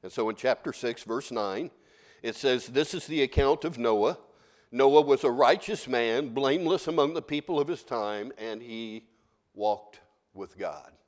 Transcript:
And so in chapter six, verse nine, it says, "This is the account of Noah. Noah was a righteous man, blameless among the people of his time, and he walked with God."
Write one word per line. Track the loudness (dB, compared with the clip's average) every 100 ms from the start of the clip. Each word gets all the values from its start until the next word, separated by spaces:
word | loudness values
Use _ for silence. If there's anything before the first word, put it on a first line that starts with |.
And | -10
so | -4 -2
in | 0
chapter | 0 0 -2
six, | -6 -6 -6
verse | -6 -6 -6
nine, | -4 -4 -4 -8 _ _ _ _ _
it | -10 -2
says, | 0 0 0
"This | -2 -2 -4
is | -4
the | 0
account | 0 2 2 2
of | -2 -2
Noah. | 0 4 2 0 -12 _ _ _ _
Noah | 4 8 8
was | 6 4
a | 4
righteous | 4 4 4 0 -8 -2
man, | 0 2 0 -2
blameless | -2 0 0 0 -2 0
among | 2 2
the | 0
people | -6 -8 -2 -2
of | -2
his | -4
time, | -6 -4 -4 -4 -8 -10
and | -10 -10
he | -10 -10 -10 -12 _ _ _ _ _
walked | -4 -2 -2 -4 -20 _ _ _
with | -14 -14 -8
God." | -8 -8 -18 _